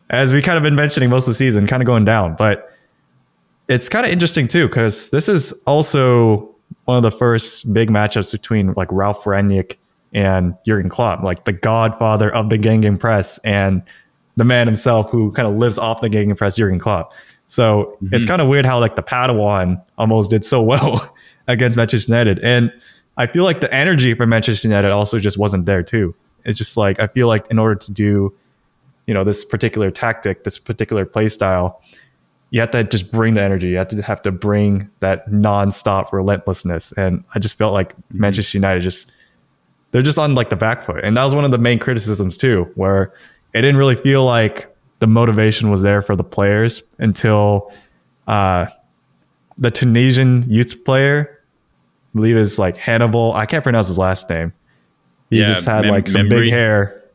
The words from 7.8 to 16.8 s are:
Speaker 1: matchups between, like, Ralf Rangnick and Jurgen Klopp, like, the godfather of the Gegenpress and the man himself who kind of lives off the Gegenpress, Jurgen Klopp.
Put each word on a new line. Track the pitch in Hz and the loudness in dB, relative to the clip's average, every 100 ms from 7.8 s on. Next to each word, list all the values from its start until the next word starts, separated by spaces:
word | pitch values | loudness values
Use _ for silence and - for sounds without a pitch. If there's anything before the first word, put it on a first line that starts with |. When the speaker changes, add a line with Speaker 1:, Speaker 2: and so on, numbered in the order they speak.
| 113 | 2
Speaker 1:
matchups | 104 104 113 95 | 2 0 -2 -4
between, | 107 - 110 95 | -8 -4 -2 0
like, | 92 90 | -2 -2
Ralf | 92 101 101 104 | -2 -2 -2 -2
Rangnick | 98 101 98 92 - _ _ _ | 0 2 0 -2 -10 _ _ _
and | 104 98 95 90 92 - | -2 0 2 0 -4 -2
Jurgen | 107 90 | -2 -2
Klopp, | - 117 85 | -2 -2 -2
like, | 95 87 - | -4 -4 -4
the | |
godfather | 92 110 113 113 107 110 107 104 | -4 -2 0 0 0 0 2 0
of | 117 107 | 0 -2
the | 107 | 0
Gegenpress | 110 110 107 95 117 104 92 - | 2 2 2 0 0 0 -2 -4
and | 110 101 98 95 - - _ _ _ - | -2 0 0 -2 -4 -20 _ _ _ 0
the | 117 | 2
man | 123 117 | 4 2
himself | 107 127 117 104 | 0 2 0 0
who | 120 107 | 0 0
kind | 113 113 | -2 -2
of | 104 | 0
lives | 120 110 | 0 0
off | 113 113 | -4 -4
the | 117 | -2
Gegenpress, | 104 104 101 101 95 | 0 0 0 -2 0
Jurgen | 104 | 0
Klopp. | 90 | 0